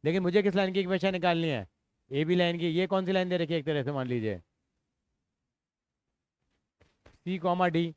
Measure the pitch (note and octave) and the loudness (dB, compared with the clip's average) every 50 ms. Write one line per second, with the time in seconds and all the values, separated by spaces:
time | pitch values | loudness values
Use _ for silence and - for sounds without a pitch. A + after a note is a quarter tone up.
0 | - D3+ E3+ F#3+ F3+ F3+ F3 G#3+ G3 G3+ F3 G3 G3 F#3+ F#3 G3 F#3+ F3+ F#3+ F3+ | 0 0 0 2 0 2 2 4 2 4 2 2 0 2 0 -2 0 0 0 0
1 | F3+ G3 F#3+ F3+ E3+ F3+ E3+ E3 E3 D#3+ C#3+ A2+ F#2+ - _ _ _ _ _ _ | 0 0 0 0 0 2 2 2 0 0 -2 -2 -4 -8 _ _ _ _ _ _
2 | _ _ C3+ C#3+ D#3 D#3 F3+ F3+ F3 E3+ E3+ E3+ E3+ E3+ D#3+ F3 F#3 F#3 G3 F#3+ | _ _ -2 -2 0 2 2 2 2 2 0 -2 -2 -2 0 0 0 0 0 -2
3 | F#3+ F3 F#3+ F#3 F#3 F3+ F#3 F3 E3+ D3+ E3+ D#3+ C#3 D3+ D3+ D3 C3 D3 C#3+ C3+ | 0 0 0 0 0 0 0 -2 0 0 -2 -2 -2 -2 -2 -2 -2 -2 -4 -4
4 | B2+ B2 B2 A#2+ A2 A2 G2 F2 - _ _ _ _ _ _ _ _ _ _ _ | -2 -2 -2 -2 -2 -2 -4 -6 -10 _ _ _ _ _ _ _ _ _ _ _
5 | _ _ _ _ _ _ _ _ _ _ _ _ _ _ _ _ _ _ _ _ | _ _ _ _ _ _ _ _ _ _ _ _ _ _ _ _ _ _ _ _
6 | _ _ _ _ _ _ _ _ _ _ _ _ _ _ _ _ _ _ _ _ | _ _ _ _ _ _ _ _ _ _ _ _ _ _ _ _ _ _ _ _
7 | _ - _ _ _ F3+ F#3 F3+ D#3+ F3+ F3 F3+ F3+ F3 D#3+ E3 E3+ E3 D#3 | _ -20 _ _ _ -6 -6 -2 0 0 2 2 2 2 2 0 -2 -2 -6